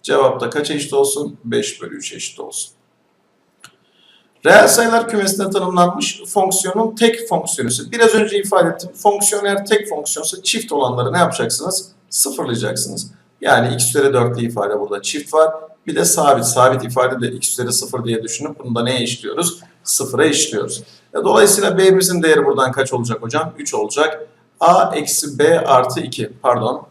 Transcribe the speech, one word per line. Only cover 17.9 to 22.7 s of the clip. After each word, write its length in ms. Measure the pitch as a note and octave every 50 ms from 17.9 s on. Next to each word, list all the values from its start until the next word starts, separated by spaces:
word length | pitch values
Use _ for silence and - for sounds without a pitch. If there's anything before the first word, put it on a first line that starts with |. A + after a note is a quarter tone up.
| - B2 A#2
diye 200 | A#2 A#2 A2 A2+
düşünüp 360 | A2 - - C#3+ D3+ F#3 -
bunu 160 | - B2 A2+
da 80 | A#2 A#2+
neye 200 | B2 C3 B2 A#2
eşitliyoruz? 560 | A#2 A#2+ - - G2+ - D3+ F3 E3+ - - - _ _ _ _
Sıfıra 420 | - - - - - B2 B2 D3+
eşitliyoruz. 580 | D#3+ D3 - - - A2 G#2 - - - - - - - _ _ _ -
E, 40 |
dolayısıyla 600 | - - G3 G#3+ A3 G#3 G3+ - G#3 G3 G3 -
b'mizin 460 | F#3 F#3+ F#3+ F#3+ F#3+ F3+ F3 F3+ E3+ D#3+
değeri 220 | D#3+ D#3 D3+ C#3+
buradan 260 | C#3 C3+ C3+ C3 B2+